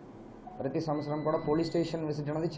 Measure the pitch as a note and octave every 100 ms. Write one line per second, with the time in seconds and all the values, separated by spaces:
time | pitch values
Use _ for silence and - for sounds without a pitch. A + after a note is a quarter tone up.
0 | - - - - - - C3 D#3+ D#3 D3
1 | C#3+ D3+ D3+ D#3+ D3+ D#3 D#3+ E3+ D3 E3
2 | D#3 D3 C#3+ D#3 E3